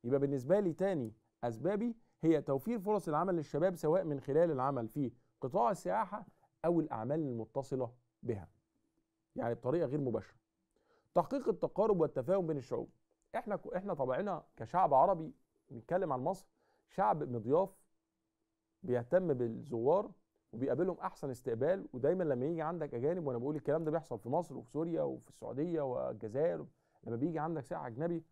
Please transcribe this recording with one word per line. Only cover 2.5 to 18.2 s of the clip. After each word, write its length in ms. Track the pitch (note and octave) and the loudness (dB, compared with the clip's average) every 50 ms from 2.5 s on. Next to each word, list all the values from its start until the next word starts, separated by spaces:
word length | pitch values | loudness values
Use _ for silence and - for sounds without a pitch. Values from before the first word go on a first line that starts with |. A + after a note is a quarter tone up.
| C#3 C#3 - G#3+ A#3+ A3 | -2 -2 0 -2 -4 -4
فرص 300 | F3+ G#3 G#3+ G3 - E3 | 0 0 0 0 0 0
العمل 260 | D3 D3+ F3+ F#3+ F#3 | 0 0 2 2 0
للشباب 420 | E3 C#3 - - C#3+ E3+ G3 F3+ | -2 -2 -2 0 2 2 2 0
سواء 280 | D3+ - D3+ E3 F#3+ F3 | 0 2 2 2 2 2
من 160 | D#3 D3 C3+ | 0 -4 -4
خلال 300 | - - C3+ D#3 F3 E3+ | -2 2 4 4 4 4
العمل 380 | D3+ B2+ B2+ C#3 C#3 B2 A2+ A2 | 4 0 0 0 0 -2 -4 -4
في 240 | - D3 C#3 A#2+ - _ _ _ _ _ | -2 -2 -2 -2 -4 _ _ _ _ _
قطاع 300 | - B2+ B2 G3+ A#3+ A3+ | -8 -2 2 2 2 2
السياحة 560 | G3 - - F3 F#3 A3 G#3+ F3+ G3+ A3+ G3+ - _ _ _ _ _ _ - | 2 0 -2 -2 0 0 -2 -2 -6 -12 -12 -14 _ _ _ _ _ _ 0
أو 160 | E3 F3 E3 | 2 4 4
الأعمال 400 | D#3 - B2+ A2+ A2 B2 D3 E3 | 2 0 -4 -6 -2 -2 0 0
المتصلة 720 | D#3 C3+ A#2+ A2+ A2 - _ C#3 C3+ - C#3 C3 B2+ A#2+ A#2+ _ _ _ _ _ | 0 -2 -4 -6 -6 -4 _ -6 -4 -2 -2 -2 -2 -4 -6 _ _ _ _ _
بها، 260 | - - A2+ G2 E2+ - _ _ _ _ _ _ _ _ _ _ _ _ _ _ _ _ _ | -4 -4 -4 -4 -6 -14 _ _ _ _ _ _ _ _ _ _ _ _ _ _ _ _ _
يعني 180 | - - A#2+ A#2 | -4 -2 -2 -2
بطريقة 320 | - - B2+ C#3 F3 E3 | -2 -2 0 0 0 0
غير 140 | A#2+ C3+ D3+ | 0 0 -2
مباشرة. 360 | C#3 B2+ A2 G#2+ - - _ _ _ _ _ _ _ _ _ _ _ _ _ _ _ _ _ | 0 0 -2 -2 -6 -8 _ _ _ _ _ _ _ _ _ _ _ _ _ _ _ _ _
تحقيق 340 | F3+ E3+ - C4 C#4+ - G3+ | 2 2 2 -4 -2 0 -2
التقارب 520 | G3 - - - - - G#3 A3+ G#3 F3 | 0 0 -2 -4 0 2 2 4 4 4
والتفاهم 460 | D#3+ C#3 - C#3 A#2+ C#3+ F#3+ G3 F3+ | 2 2 0 -4 0 2 0 2 2
بين 100 | D#3 D#3 | 0 -2
الشعوب. 320 | C#3 B2 - B2 A#2+ - - _ _ _ _ _ _ _ _ - | -4 -4 -4 -6 -6 -6 -8 _ _ _ _ _ _ _ _ -8
إحنا 200 | A3+ - G#3 G3+ | -6 -4 -4 -6
ك-، 180 | F3 - - - | -6 -6 -6 -6
إحنا 180 | F3+ G3 G3 F3 | -6 -4 -4 -2
طبعنا 500 | D3 C3+ B2+ B2+ C#3 G3+ G3+ F3+ D3+ - _ _ | -2 0 0 0 -2 -2 -2 -4 -6 -8 _ _
كشعب 380 | - A2+ - - F3+ F#3+ E3 C#3+ | -14 -12 -2 2 4 4 6 8
عربي 380 | C3 D#3+ F#3+ F#3+ D#3+ D#3+ D#3 - _ _ _ _ _ _ _ | 8 8 8 4 0 -2 -10 -12 _ _ _ _ _ _ _
نتكلم 400 | - A#2 A2 - E3 F#3+ G3 D#3+ | -16 -16 -4 -2 0 0 2 0
عن 80 | C3+ B2+ | 0 0
مصر، 280 | B2+ E3 F#3+ F#3 - _ _ _ _ _ _ _ _ _ | 0 -2 -4 -4 -10 _ _ _ _ _ _ _ _ _
شعب 340 | - - G3 G#3+ F#3+ D3+ | -2 0 2 2 2 0
مضياف 460 | D3 C3 A#2+ A#2 G2+ A#2 C#3+ E3+ G3 F#3+ - _ _ _ _ _ _ _ _ _ | -2 -4 -4 -4 0 2 4 4 2 0 -4 _ _ _ _ _ _ _ _ _